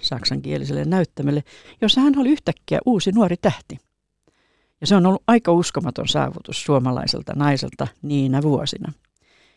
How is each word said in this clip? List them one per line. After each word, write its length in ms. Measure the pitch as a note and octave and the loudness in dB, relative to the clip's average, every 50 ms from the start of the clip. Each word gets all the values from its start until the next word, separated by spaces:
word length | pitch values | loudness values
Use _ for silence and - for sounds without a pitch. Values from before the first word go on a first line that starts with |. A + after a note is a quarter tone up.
saksankieliselle 840 | - - C3+ A#2+ - - C3+ C#3 C3 C#3 D3 C#3 C3+ C#3 C#3 D3 D3 | -8 -8 -6 -4 -4 -2 -4 -4 -4 -6 -6 -6 -4 -4 -4 -4 -2
näyttämölle, 600 | D#3 F#3 F#3+ E3 - _ - C#3 C#3+ D3 D3 - - - - - - - - | 0 0 0 0 -2 _ -4 -2 -2 -2 -2 -4 -6 -14 -20 -20 -20 -8 -2
jossa 180 | A3+ G#3 - C4 | 0 0 2 4
hän 180 | C4+ D4 C4+ C#4 | 4 2 2 2
oli 120 | B3+ B3+ | 2 0
yhtäkkiä 480 | D4+ - - F3 - _ _ - D#3 - - | 0 0 -2 -4 -6 _ _ -4 -4 -2 0
uusi 260 | B3+ A#3 F3+ - G3 | 0 0 0 0 0
nuori 240 | F#3+ A#3 G#3 F3 F3+ | 2 2 2 2 2
tähti. 420 | - - F#3+ - - - - - - _ _ _ _ _ _ _ _ _ _ _ _ _ _ _ _ _ _ _ - | 0 0 0 -2 -2 -8 -16 -18 -18 _ _ _ _ _ _ _ _ _ _ _ _ _ _ _ _ _ _ _ -6
Ja 60 | - | 0
se 100 | D3 G3+ | 4 4
on 100 | F#3+ F3 | 6 6
ollut 160 | F#3 F#3+ - _ | 4 2 2 _
aika 260 | - A#3+ A#3 - F3 | 2 2 4 4 4
uskomaton 560 | E3+ F3 E3+ - - - - B2 - - - - | 2 2 2 0 -2 -4 -4 -4 -6 -4 -4 -2
saavutus 560 | - D3 - C3+ - - - - - - - | -2 -2 -2 -4 -6 -10 -12 -12 -12 -8 -2
suomalaiselta 680 | - C#3+ C3+ B2+ B2+ B2+ B2+ C3 - - - - - - | 0 0 2 2 0 -2 -2 -4 -4 -6 -6 -6 -6 -4
naiselta 500 | C#3 C#3+ C#3+ C#3 C3 C3+ - - - C#3 - - _ | 0 0 2 0 0 -2 -6 -6 -6 -8 -8 -8 _
niinä 400 | - D3 D3 C#3 C3+ C3 C3 C#3 | -6 -2 0 0 0 2 2 2
vuosina. 500 | D3 D#3 C3+ - D3 - - - - D#3+ - _ _ _ _ _ _ _ _ _ _ _ _ | 2 2 0 0 -2 -4 -8 -8 -10 -12 -12 _ _ _ _ _ _ _ _ _ _ _ _